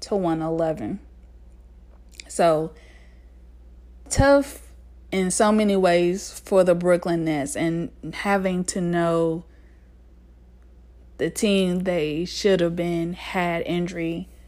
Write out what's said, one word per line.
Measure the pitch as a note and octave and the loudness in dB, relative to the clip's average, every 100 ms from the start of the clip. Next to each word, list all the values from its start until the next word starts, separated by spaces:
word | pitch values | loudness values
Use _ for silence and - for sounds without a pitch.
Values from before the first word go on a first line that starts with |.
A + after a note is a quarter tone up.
to | - G3+ | -4 -2
one | E3+ D#3+ | 0 -2
eleven. | D#3+ E3 D#3+ D#3 - G3 - - - - - - - - - - - - - | -2 -2 -2 -2 -6 -10 -12 -20 -20 -20 -20 -20 -20 -20 -20 -20 -20 -20 -12
So, | - E3+ D#3 D#3+ - - - - - - - - - - - - - - | 0 2 2 -2 -10 -20 -20 -20 -20 -20 -20 -20 -20 -20 -20 -20 -20 -2
tough | - C#4 C#4 C#4 - - - - - - | 4 6 4 2 -10 -20 -20 -20 -20 -6
in | F#3+ F#3 | -2 -2
so | F#3 G#3+ | 2 4
many | G#3+ G#3 G3 | 4 2 2
ways | F3+ F3 F3 F#3+ - - | 4 4 2 -2 -8 -16
for | - G3 | 0 4
the | F#3 | 4
Brooklyn | F3 F3 F3 F3 E3+ | 4 2 2 2 -2
Nets, | D#3+ D3+ C#3+ | 0 -2 -4
and | - E3 E3 E3 - D#3 | -4 -2 -2 -6 -10 -12
having | - G3+ G3+ F#3+ F3+ | -6 -2 0 0 -2
to | F3+ G3 | -4 -4
know | F3 E3+ E3+ E3 E3 E3 - - - - - - - - - - - - - - - - - - | -2 0 0 0 0 -2 -8 -20 -20 -20 -20 -20 -20 -20 -20 -20 -20 -20 -20 -20 -20 -20 -20 -6
the | E3+ | -6
team | - G#3+ G3 F#3 F3+ | -2 2 2 2 0
they | F#3 F3 D3+ D3+ | 0 -2 -2 -4
should | F3+ - G#3 F#3 | -6 -2 2 4
have | E3+ | 2
been | E3+ E3+ E3+ E3+ | 0 -2 -2 -4
had | F3+ - F#3+ F3 E3+ | -8 -6 -4 -2 -2
injury | - F3 F3 F3+ E3 E3+ F#3 - | -2 -4 -4 -4 -6 -6 -10 -18